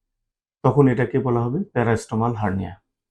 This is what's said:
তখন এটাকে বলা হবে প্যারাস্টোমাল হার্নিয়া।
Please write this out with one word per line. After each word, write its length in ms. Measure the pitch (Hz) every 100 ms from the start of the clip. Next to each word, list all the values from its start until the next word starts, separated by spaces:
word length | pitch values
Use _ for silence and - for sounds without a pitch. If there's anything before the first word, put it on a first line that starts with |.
| _ _ _ _ _ _
তখন 240 | 131 123 135
এটাকে 320 | 123 120 135
বলা 200 | 135 120
হবে 240 | 120 151
প্যারাস্টোমাল 720 | 196 127 117 110 - 110 117
হার্নিয়া। 420 | 110 107 95 90 87 _ _ _